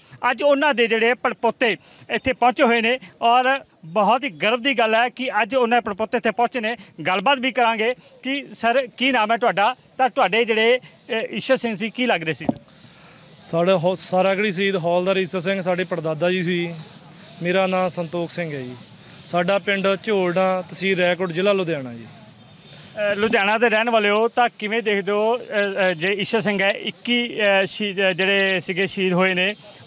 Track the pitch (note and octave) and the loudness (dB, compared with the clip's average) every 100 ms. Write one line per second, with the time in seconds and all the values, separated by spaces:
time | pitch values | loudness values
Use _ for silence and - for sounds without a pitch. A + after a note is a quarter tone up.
0 | - - B3 B3+ D4 C#4 D4+ A#3+ A#3 A3+ | -8 -4 -2 2 2 4 2 2 2 2
1 | A3+ B3 B3+ - A#3 - A#3 E3 - - | 2 0 -2 -2 -2 0 -2 -2 -8 -20
2 | - A#3 C4 - B3 - B3 A#3 A3 C4 | -8 -4 -4 2 2 4 2 2 0 -2
3 | - - A#3 B3 B3+ C4+ - _ D#3+ F#3+ | -6 -2 2 4 4 0 -4 _ -6 0
4 | G3 B3 C4 D3+ G3 A#3+ C4+ A#3+ A3 A3 | 2 2 -2 -4 -2 0 0 2 2 2
5 | B3 - B3 G#3 A3 C4 A#3 A#3 A3+ G3 | 0 -2 -4 -2 0 0 2 2 0 -4
6 | A3 A#3 A3+ - A#3+ B3+ G#3+ A#3+ - - | -4 -2 -2 0 -2 -2 -6 -6 -12 -6
7 | D#3+ F#3+ G3+ C#4 B3+ A#3 A#3 A3+ A3 B3+ | -2 0 2 0 0 0 0 0 -2 -4
8 | - - B3+ C#4 G#3+ G#3+ A3+ B3 B3 - | -12 -12 -6 -6 -8 -4 0 0 -2 -2
9 | B3+ B3 G#3+ A#3 A#3+ F3 G#3+ B3+ _ - | 0 2 0 0 0 2 0 -2 _ -2
10 | B3+ C#4 G3 G#3+ A3+ A3 A3+ B3 - - | 0 2 2 2 2 2 2 2 -2 -20
11 | - A3+ G#3 A3 - B3+ A#3 F#3 A3 - | -8 -8 -6 -6 0 0 0 -6 -6 -2
12 | B3 F3+ D#3+ C#3 C#3 - - - - - | -2 0 -2 -4 -4 -6 -10 -20 -20 -20
13 | - - - - - E3 F3 F#3 F3 F#3 | -20 -20 -20 -20 -4 0 2 2 2 -2
14 | - F#3 F#3+ F#3+ G#3+ F3 G3 F#3+ E3+ F3 | -2 0 2 2 -2 0 -2 0 0 0
15 | F#3 F#3+ F#3 F#3 E3 G3 F3 F3+ F3 E3+ | 0 0 -2 -4 -4 -2 -2 -2 -2 -4
16 | D#3+ D3+ F3 F#3 F3 F3 E3+ E3 D#3 - | -4 -2 0 0 -2 -2 -4 -10 -16 -20
17 | - - - - E3+ F#3+ F#3+ F#3 F#3 F3+ | -20 -20 -20 -8 -2 0 2 0 -2 -4
18 | E3 E3+ E3 - E3 C#3+ B2+ B2 - - | -6 -6 -6 -8 -8 -8 -10 -14 -20 -20
19 | - - - F3 F3+ G3 G3+ G3 F#3+ F#3+ | -20 -20 -4 -2 0 0 0 0 0 0
20 | A3 G3+ F3+ F3 F#3 F#3 F3+ F3 F#3+ F3+ | 0 0 0 2 0 0 -6 -4 -2 2
21 | F3 F3 F#3 E3 G3+ G3 E3+ D3+ B2+ A#2 | 2 0 -2 0 2 2 0 -4 -6 -12
22 | A2+ - - - - - - - - G#3+ | -16 -20 -20 -20 -20 -20 -20 -20 -16 -4
23 | G#3 G3+ G#3+ A3 G3 A3 A#3 G#3+ A#3 A3+ | -2 0 2 2 2 2 4 2 2 2
24 | G#3 G#3 A#3 B3 A#3+ - G#3+ A3+ G#3+ G3+ | 4 2 2 2 0 0 -4 -2 0 0
25 | F#3 G#3 A3 B3 - G#3 G3+ G3 F#3 D#3+ | 0 0 2 0 -2 -2 0 0 0 0
26 | F3+ G3+ G3 A3+ F#3 G3 G3 - A3 - | -2 -2 0 0 0 0 0 -2 -6 -8
27 | - A#3+ A#3+ - G#3 G3 G3 - G#3 F#3 | -2 -2 -2 0 2 2 2 -2 -4 0
28 | F#3+ F3 F#3+ G3 F#3+ F#3 - F3 G3 G3+ | 0 2 2 2 2 0 -4 -4 -4 -2
29 | F#3 F3 F#3 F3+ F#3+ G#3 - - | 0 2 2 2 -2 -4 -12 -20